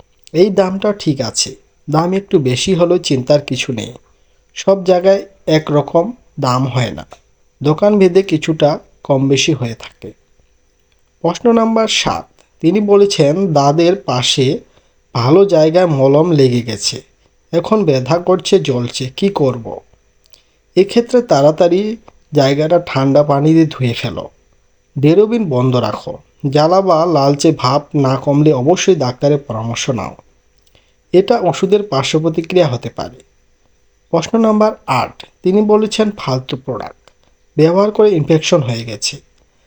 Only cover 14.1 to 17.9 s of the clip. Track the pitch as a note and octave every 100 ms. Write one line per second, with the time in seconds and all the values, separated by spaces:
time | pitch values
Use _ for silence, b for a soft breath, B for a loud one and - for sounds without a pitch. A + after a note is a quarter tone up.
14.1 | B2+ A#2+ - C3 D#3+ - _ _ _ _
15.1 | - A#2+ E3 G3+ E3 D#3 E3 F#3 C#3+ C3+
16.1 | C#3+ E3+ D#3 C3 A#2+ A#2+ - - - -
17.1 | _ _ _ _ E3 E3 A3 F3+